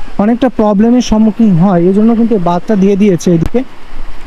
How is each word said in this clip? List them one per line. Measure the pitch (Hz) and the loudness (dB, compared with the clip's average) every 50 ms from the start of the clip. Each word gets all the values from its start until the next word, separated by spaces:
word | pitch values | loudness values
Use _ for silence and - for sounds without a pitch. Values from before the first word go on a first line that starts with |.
| - - - - | -4 -2 -2 0
অনেকটা | 196 220 247 233 269 240 | 0 0 0 0 -2 -2
প্রবলেমের | - - 214 208 202 190 220 233 247 254 | 0 0 0 0 2 2 2 2 2 0
সম্মুখীন | 220 - 220 214 220 220 - - 226 208 180 | 0 0 0 0 0 0 0 2 2 2 2
হয়, | 156 180 208 180 170 | 2 2 2 2 2
এই | 170 190 196 | 2 2 2
জন্য | 208 214 233 233 | 2 2 2 2
কিন্তু | 214 233 208 226 | 2 0 0 0
এই | 196 | 0
বাঁধটা | 170 175 175 175 - - 220 | 0 -2 -2 -2 -2 -2 0
দিয়ে | 190 190 202 202 | 0 2 2 2
দিয়েছে | 190 214 208 175 160 - 185 175 | 2 2 2 0 0 0 0 0
এদিকে। | 160 160 - - 240 269 - - - - - - - - - - - - | 0 0 0 -2 -2 -4 -6 -10 -10 -8 -6 -4 -4 -4 -4 -4 -4 -4